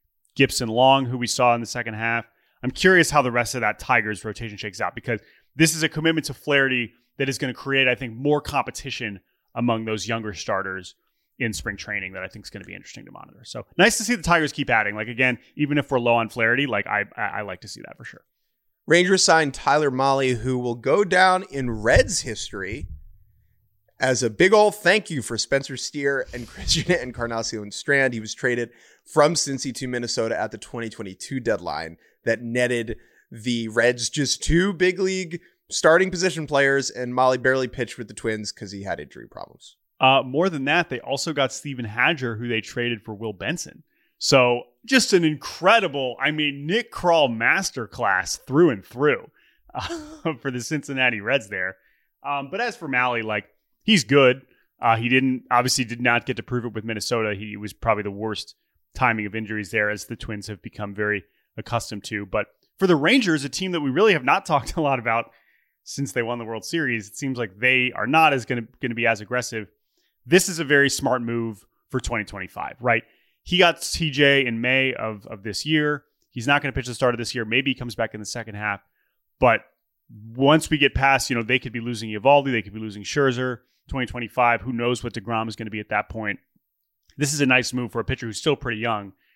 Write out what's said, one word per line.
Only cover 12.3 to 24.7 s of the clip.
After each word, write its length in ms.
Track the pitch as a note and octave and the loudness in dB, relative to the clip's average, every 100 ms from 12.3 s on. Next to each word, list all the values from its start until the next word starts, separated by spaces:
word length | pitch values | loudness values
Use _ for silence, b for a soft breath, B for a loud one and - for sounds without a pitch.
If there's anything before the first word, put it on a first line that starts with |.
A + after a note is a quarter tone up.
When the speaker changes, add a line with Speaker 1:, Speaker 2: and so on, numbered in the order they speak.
| G#2+ | -14
Speaker 1:
is 60 | - | -16
gonna 140 | G2+ | -16
be 100 | - | -16
interesting 300 | F#2+ - - | -16 -16 -18
to 80 | - | -18
monitor. 320 | - - - | -20 -20 -20
So 220 | - - - - | -16 -14 -8 2
nice 220 | G#3 - | 4 4
to 60 | |
see 100 | G#3 | 0
the 80 | A#3+ | -2
Tigers 300 | D#3+ E3+ D3 | 2 4 2
keep 180 | - C3+ | -2 0
adding. 260 | A#2 G#2 G#2+ | 2 2 -2
Like, 120 | G#2+ | -6
again, 300 | A#2+ C3 A#2+ b | 0 0 0 b
even 220 | - C#3+ D3 | -4 0 0
if 140 | - | 0
we're 100 | C3 | 0
low 140 | A#2+ | 2
on 160 | A#2 G#2+ | 2 0
Flaherty, 360 | B2 A2+ B2 C#3 | 0 2 2 0
like, 200 | G#2 G2+ | -2 0
I, 180 | G#2 G2+ - | -2 -4 -6
I, 60 | |
I 180 | G#2+ G#2+ | -6 -6
like 180 | G#2 F#2 | -8 -12
to 80 | G#2+ | -14
see 140 | - | -16
that 120 | - - | -18 -18
for 80 | |
sure. 200 | - - _ _ _ _ _ _ - | -20 -20 _ _ _ _ _ _ 2
Speaker 2:
Rangers 360 | E3 F3+ G3 | 4 4 4
signed 300 | - E3 D3+ | 6 4 4
Tyler 360 | C3+ - D3 D3 | -2 2 2 2
Mahle, 440 | B2+ C3+ C3+ C3 | 2 2 2 2
who 240 | A#2+ B2 B2 | 0 -2 -2
will 160 | B2 | -2
go 300 | A#2+ B2 E3+ | -4 0 2
down 400 | G3 F3+ F#3 F#3 - | 4 4 6 4 -2
in 200 | C#3 B2+ | -6 -4
Reds 520 | A2 G#2+ E3+ B3+ F3 | -2 4 4 4 -2
history 640 | - G#2+ - G#2 F#2 A#2+ E3 - - - _ _ _ _ _ _ _ - | -6 -8 -8 -8 -8 -8 -12 -14 -18 -20 _ _ _ _ _ _ _ -4
as 220 | C3 B2 | 0 2
a 80 | B2 | 0
big 220 | G#2+ F#3 | 2 6
old 240 | G#3+ G#3+ | 6 6